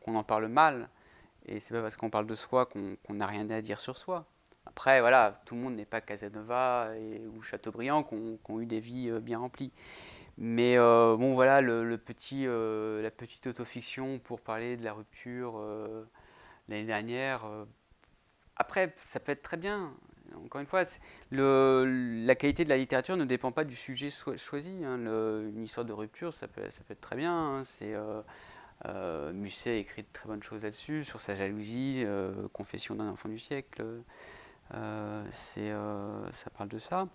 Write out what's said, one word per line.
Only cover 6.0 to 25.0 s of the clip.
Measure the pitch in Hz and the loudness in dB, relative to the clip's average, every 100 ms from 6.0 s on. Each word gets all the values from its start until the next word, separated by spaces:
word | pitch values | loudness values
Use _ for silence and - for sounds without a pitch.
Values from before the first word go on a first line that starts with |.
Casanova | - 107 104 107 110 120 127 123 113 110 | -6 -10 -8 -10 -4 0 2 2 0 -6
et, | 110 107 113 | -8 -10 -10
ou | 113 | -12
Chateaubriand | 110 107 117 110 127 151 | -10 -8 -8 -4 0 0
qui | 147 | 0
ont, | 110 113 113 | -4 -6 -10
qui | - | -8
ont | 110 | -6
eu | 117 | -4
des | 110 | -4
vies, | 117 123 123 | -4 -6 -4
euh, | 113 | -4
bien | 113 117 | -4 -6
remplies. | 123 - 135 - - - - - - - | -6 -8 -10 -10 -20 -18 -18 -20 -18 -8
Mais, | 113 117 123 123 | -2 4 6 10
euh, | 117 117 113 113 | 10 10 10 8
bon, | 131 | 4
voilà, | 127 131 139 | 6 8 8
le, | 127 117 | 6 4
le | 117 113 | 0 -2
petit, | - 123 - 135 135 | -6 -12 -8 -2 0
euh, | 117 110 110 110 107 | 0 0 -2 -2 -2
la | 110 | -4
petite | - 120 - - | -6 -14 -10 -8
autofiction | 120 117 - - - 135 131 | -6 -8 -8 -8 -6 -6 -6
pour | - 120 | -8 -10
parler | - 113 120 123 | -6 -4 -4 -4
de | |
la | 113 | -6
rupture, | 107 107 - 127 123 123 110 | -8 -12 -16 -10 -8 -6 -6
euh, | 107 107 107 110 110 _ - - - - - | -8 -6 -8 -10 -12 _ -20 -20 -20 -20 -10
l'année | 107 | -6
dernière. | 110 107 113 123 135 127 | -2 -2 -2 -2 -2 -4
Euh, | 110 107 107 - _ _ _ _ _ _ _ - | -6 -12 -14 -20 _ _ _ _ _ _ _ -4
après, | - - 185 - | -2 0 -2 -4
ça | - - | -10 -8
peut | - | -4
être | 143 | -6
très | - 165 | -6 -6
bien. | 185 208 170 - - - - - | -4 -4 -6 -12 -20 -20 -20 -16
Encore | - 139 | -12 -10
une | 143 | -2
fois, | 185 | 0
c'est, | 180 - - - - | 0 -4 -14 -20 -4
le, | 135 135 135 135 131 131 127 123 113 117 | 4 8 10 10 8 6 4 0 2 6
la | |
qualité | 127 - - | 6 6 4
de | 160 | 4
la | 135 | 4
littérature | 131 131 127 185 | 4 2 2 2
ne | |
dépend | 139 127 131 | 2 2 0
pas | 127 | 0
du | 151 120 | -2 -4
sujet | - 127 143 | -10 -6 -6
so-, | - - 127 | -6 -8 -6
choisi, | - 143 160 190 | -6 -8 -8 -6
hein. | 143 | -4
Le, | 127 | -2